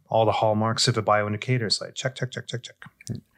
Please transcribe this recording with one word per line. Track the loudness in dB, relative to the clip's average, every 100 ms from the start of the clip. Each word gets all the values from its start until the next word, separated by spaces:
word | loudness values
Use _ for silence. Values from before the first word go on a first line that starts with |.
| -2
all | 2
the | 4
hallmarks | 4 2 2 2 2 2
of | 2
a |
bioindicator. | 2 2 2 -2 -2 -2
It's | 0 -2
like, | -4
check, | -6 -6
check, | -6 -8
check, | -8 -10
check, | -12
check. | -12 -20 -20 -14 -10 -10 -12